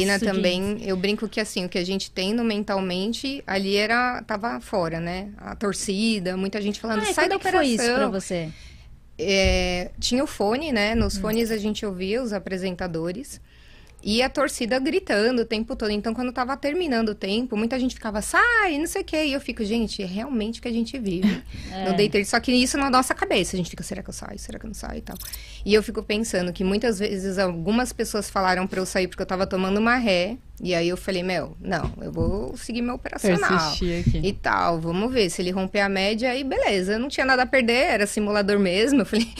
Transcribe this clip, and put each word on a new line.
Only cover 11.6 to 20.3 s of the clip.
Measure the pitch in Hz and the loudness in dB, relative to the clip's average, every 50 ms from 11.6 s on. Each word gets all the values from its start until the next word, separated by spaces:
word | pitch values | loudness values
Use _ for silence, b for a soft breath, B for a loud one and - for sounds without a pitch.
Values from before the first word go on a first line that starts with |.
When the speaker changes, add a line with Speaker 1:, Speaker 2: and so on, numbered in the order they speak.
| 202 214 208 - - | 0 -2 -2 -2 -4
Speaker 2:
ouvia | 208 190 180 190 190 208 247 | -6 -4 -4 -2 -2 -2 -2
os | 269 226 | -2 -2
apresentadores. | 208 190 - 190 190 185 185 190 180 170 190 185 165 160 160 175 180 220 285 - - - b b b b b b b b b b b b - | -4 -4 -4 -4 -6 -4 -4 -4 -4 -4 -4 -4 -4 -4 -4 -4 -4 -6 -10 -12 -14 -18 b b b b b b b b b b b b -4
E | - 208 233 | 0 2 2
a | 262 269 | 2 2
torcida | - 302 269 294 - - 247 208 254 | 2 0 0 0 0 -2 -2 0 0
gritando | 262 262 320 311 381 - - 240 202 214 233 262 233 | 0 2 2 0 0 0 2 2 4 4 4 2 2
o | 226 | 0
tempo | - 226 214 226 - 262 | 0 -2 -4 -2 -4 -4
todo. | - 233 208 | -4 -2 -2
Então, | 208 208 202 233 226 | -2 -2 -2 -2 -2
quando | 240 247 247 | -2 -4 -4
tava | 247 269 254 240 277 | -2 -2 -2 -2 -2
terminando | 277 - 285 294 359 359 311 247 226 226 214 | -2 -2 -2 0 0 0 0 2 2 2 0
o | 208 | -2
tempo, | - - 190 202 226 254 240 220 | -2 -2 -2 0 0 0 -2 -2
muita | 208 220 233 269 262 | -2 0 0 0 0
gente | 247 254 - | 0 -2 -2
ficava, | - - 226 196 214 | -4 -6 -4 -4 -4
"Sai", | 202 - - 349 427 480 480 453 415 370 294 | -2 0 4 4 4 6 4 4 2 2 2
não | 285 320 | 0 -2
sei | 330 - 392 | -2 -2 -4
o | - | -4
quê. | - - 311 311 | -2 0 0 2
E | 294 262 | 2 0
eu | 277 | -2
fico, | 269 - 226 - 220 | -4 -4 -4 -4 -2
"Gente, | 196 220 233 226 196 - - 196 | 0 0 0 0 -2 -2 -4 -6
é | |
realmente | 175 180 202 226 285 | -4 -4 -4 -4 -2